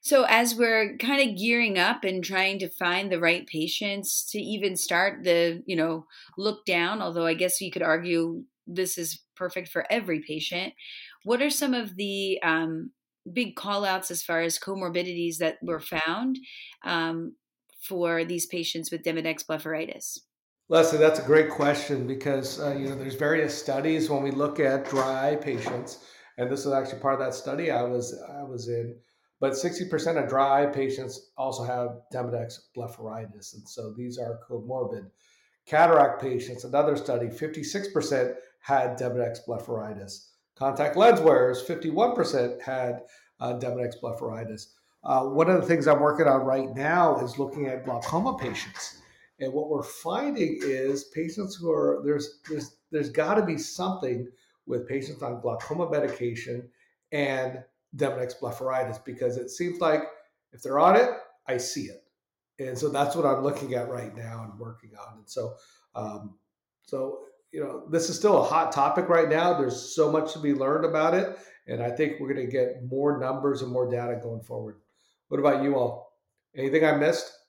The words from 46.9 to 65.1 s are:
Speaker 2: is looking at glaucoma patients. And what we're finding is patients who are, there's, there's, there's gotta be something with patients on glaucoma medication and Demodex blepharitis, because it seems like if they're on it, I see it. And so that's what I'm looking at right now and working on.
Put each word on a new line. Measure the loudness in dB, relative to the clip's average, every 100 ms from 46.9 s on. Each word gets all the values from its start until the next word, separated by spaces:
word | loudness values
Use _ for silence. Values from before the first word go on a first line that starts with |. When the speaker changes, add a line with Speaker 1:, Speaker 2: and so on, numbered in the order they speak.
| 6 6 4
Speaker 2:
is | 0 -4
looking | -4 -2 -4
at | -4
glaucoma | -4 -4 -2 0 0 -2
patients. | -6 -6 -10 -12 -14 -14 -20 _ _ _
And | -4
what | -2 -2
we're | -2
finding | -4 -8 -4 -2 -2 0 0 0
is | -2 0 0 -2 -4
patients | -6 -6 -6 -8 -6
who | -2
are, | 2 2 0
there's, | 0 -2 -2 -12 -8
there's, | -8 -8 _ _
there's | -4 -2
gotta | 0 2 2
be | 2 -4
something | -6 -6 -4 -4 -4 -4 -6 _ _ _
with | -6 -6 -4
patients | -6 -6 -8
on | -8 -4
glaucoma | -4 -6 -6 -4 0
medication | 0 0 -2 -4 -4 -8 -8 -10 _ _ _ _
and | -2 0 -2 -4 -6 -16 _ _ -2
Demodex | -2 0 -6 -6
blepharitis, | -8 -4 -2 0 -2 -6
because | -12 -4 -2 -2
it | -8
seems | -6 -6 0
like | 2 2 0 -12 _ _ _
if | -14
they're | -2 6
on | 8 8
it, | 6 0 -10 _ -4
I | -4
see | -2 -6
it. | -8 -14 _ _ _ _ _ _
And | -8 -2
so | 0
that's | 2 2
what | 4 2
I'm | 4
looking | 0 -2 -4
at | -4 -4
right | -6 -8 -12
now | -12 -12 -12
and | -12
working | -14 -14 -20 -20
on. | -20